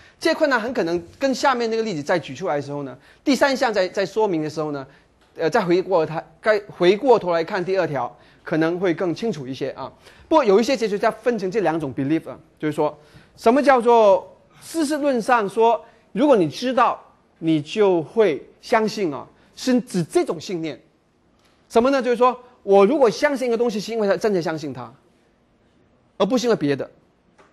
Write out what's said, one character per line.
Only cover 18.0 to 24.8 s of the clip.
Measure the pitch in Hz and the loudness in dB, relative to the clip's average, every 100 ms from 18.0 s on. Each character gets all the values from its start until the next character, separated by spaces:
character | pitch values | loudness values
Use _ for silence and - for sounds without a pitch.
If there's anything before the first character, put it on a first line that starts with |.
会 | 147 226 202 135 - _ | -2 0 2 0 -8 _
相 | - 226 214 | -2 0 0
信 | 220 175 | -2 -6
啊， | 131 - _ _ - | -6 -14 _ _ -10
是 | - 247 | -2 -2
指 | - 185 | 0 -4
这 | 160 349 | -2 -2
种 | 285 170 | -2 -6
信 | - 175 | -8 -8
念。 | 160 123 _ _ _ _ _ _ _ _ _ | -8 -10 _ _ _ _ _ _ _ _ _
什 | 233 | 2
么 | 254 | 2
呢？ | 277 | 2
就 | 247 | 0
是 | 233 | 2
说 | 247 247 - _ | 2 0 -12 _
我 | 196 196 196 | 2 6 6
如 | 302 | 4
果 | 240 | 2
相 | - 294 269 | 2 -2 -2
信 | 247 | -2
一 | |
个 | 226 | 0
东 | 240 | 0
西， | 208 | -2
是 | 202 | -6
因 | 226 | -4
为 | 202 | 0
他 | 185 | 0
真 | 220 | 0
的 | 190 | 0
相 | 165 160 | -2 -6
信 | 151 | -8
它， | 123 | -12